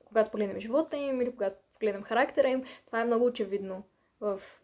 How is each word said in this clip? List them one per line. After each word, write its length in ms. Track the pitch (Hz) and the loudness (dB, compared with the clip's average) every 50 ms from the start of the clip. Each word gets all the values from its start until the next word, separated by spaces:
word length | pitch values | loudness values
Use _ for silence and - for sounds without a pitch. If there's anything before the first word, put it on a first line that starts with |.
| _ | _
когато 260 | - - 220 214 220 | 0 2 2 2 4
погледнем 300 | - 214 208 196 190 190 | 0 -2 -2 -2 -2 -6
живота 360 | 214 226 240 294 320 - 311 | -4 0 2 2 2 0 -2
им 240 | 285 285 277 262 247 | -4 -2 -2 -2 -2
или 100 | 247 240 | -2 -2
когато 260 | 240 - - 196 196 - _ _ | -2 -2 -4 -4 -4 -6 _ _
погледнем 300 | - _ 220 208 196 196 | -10 _ -4 -4 -4 -4
характера 460 | 214 - 226 233 277 277 - 302 269 262 | -6 0 2 2 2 4 4 4 4 4
им, 160 | 262 262 262 - - - _ | 2 0 -2 -6 -14 -20 _
това 140 | - - 226 | -6 -2 -2
е 40 | 233 | 0
много 200 | 240 233 226 247 | 2 2 4 4
очевидно 580 | 247 240 - 208 190 196 196 196 190 185 190 208 - _ _ _ _ _ _ | 2 2 0 -2 -2 -2 -4 -4 -6 -10 -10 -12 -16 _ _ _ _ _ _
в 200 | 226 208 196 196 - - - - | -4 -4 -4 -4 -8 -14 -20 -20